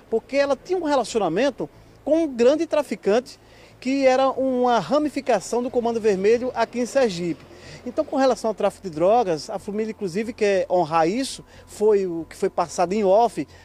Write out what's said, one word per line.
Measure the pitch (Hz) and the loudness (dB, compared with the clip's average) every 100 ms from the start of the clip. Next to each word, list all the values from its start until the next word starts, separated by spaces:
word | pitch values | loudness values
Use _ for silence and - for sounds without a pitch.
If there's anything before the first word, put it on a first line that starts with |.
| - | -6
porque | 220 - 277 | -6 -2 0
ela | 277 269 | 0 -2
tinha | - 370 | -4 -4
um | |
relacionamento | 302 277 208 226 180 180 277 - 156 - - - - | 0 0 0 -2 0 0 -2 -2 -10 -12 -20 -8 0
com | 320 311 | 0 0
um | |
grande | 240 240 311 320 | 2 2 2 0
traficante | 302 277 220 196 226 - - - - - - | -2 -2 -4 0 0 -2 -12 -20 -20 -20 -10
que | 254 277 262 | -4 2 4
era | 262 269 | 4 2
uma | 254 262 247 247 226 | 2 0 2 2 2
ramificação | 160 294 302 285 - 202 - 240 | 2 0 0 -2 0 0 0 -4
do | 247 | -2
Comando | 247 233 226 | -2 -2 0
Vermelho | 214 190 202 233 254 | 0 2 2 2 0
aqui | 233 226 233 | -2 -2 -2
em | 240 | -2
Sergipe. | 277 233 170 175 147 - - - - | 0 0 0 -6 -6 -12 -20 -20 -16
Então, | 247 311 311 | -8 -6 -2
com | 277 | 0
relação | 269 220 220 | 2 2 -2
ao | |
tráfico | 202 202 - 190 | -2 -2 -2 -8
de | |
drogas, | 151 180 240 190 151 - | 0 4 4 2 -2 -6
a | 202 | -10
família, | - 208 220 | -6 -6 -4
inclusive, | 220 196 185 226 | -6 -6 -4 -6
quer | - 202 190 - | -2 0 2 2
honrar | 180 151 165 165 | 0 2 2 2
isso, | 240 269 - - - - | 0 -6 -10 -18 -20 -16
foi | - 214 202 185 | 0 2 2 0
o | 165 156 | -6 -10
que | - | -6
foi | 190 | -4
passado | - 170 - 175 | -2 -4 -2 -2
em | 214 | 2
off | 190 202 233 165 139 - | 4 4 2 -2 -10 -12